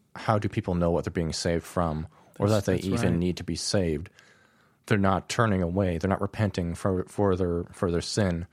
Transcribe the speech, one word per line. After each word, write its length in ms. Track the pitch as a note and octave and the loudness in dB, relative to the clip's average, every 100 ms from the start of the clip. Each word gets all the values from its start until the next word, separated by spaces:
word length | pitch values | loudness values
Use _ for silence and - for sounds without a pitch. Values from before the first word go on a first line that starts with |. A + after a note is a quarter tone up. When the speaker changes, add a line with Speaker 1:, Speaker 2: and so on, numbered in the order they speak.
| _ - | _ -6
Speaker 1:
how 220 | - G#2+ | 0 0
do 100 | G#2 | 0
people 280 | - G2+ F2 | -4 -2 2
know 160 | E2+ | 2
what 140 | E2+ D#2 | 2 0
they're 60 | |
being 220 | E2+ D#2+ | -2 -2
saved 300 | - F2+ E2 - | -2 -2 -2 -2
from, 400 | F2+ E2+ D#2 D#2+ _ - - | -2 -2 -2 -8 _ -14 -2
or 100 | G#2 | 2
Speaker 2:
That's, 200 | G#2+ G2 | 2 2
Speaker 1:
that 40 | |
they 60 | F2+ | 0
Speaker 2:
that's 80 | F2+ | 0
Speaker 1:
even 260 | A#2 G2 | 0 0
Speaker 2:
right. 60 | E2+ | 0
Speaker 1:
need 180 | F2+ E2+ | 0 -2
to 60 | |
be 120 | E2+ E2 | -6 -6
saved? 560 | - G#2 E2+ D2+ F2+ _ - _ _ _ _ _ - | -2 0 0 -2 -6 _ -20 _ _ _ _ _ -2
They're 140 | G#2+ | 2
not 280 | G2 F#2 - | 4 2 0
turning 360 | - A2+ F#2+ | 0 2 2
away. 340 | E2+ F2+ F#2 E2 | 0 0 0 0
They're 100 | F#2+ | 0
not 120 | F#2+ | 0
repenting 540 | G2+ - G#2 F#2+ E2+ E2+ | -2 -2 -2 0 -4 -2
for, 280 | G2+ F2+ - | -2 -2 -2
for 260 | - G2+ F2+ | 0 2 2
their, 280 | F2+ E2+ F2 | 0 -2 -4
for 180 | - F#2+ | -4 0
their 120 | E2+ | 0
sin. 440 | - - F#2+ E2+ F2 | 0 0 0 0 -6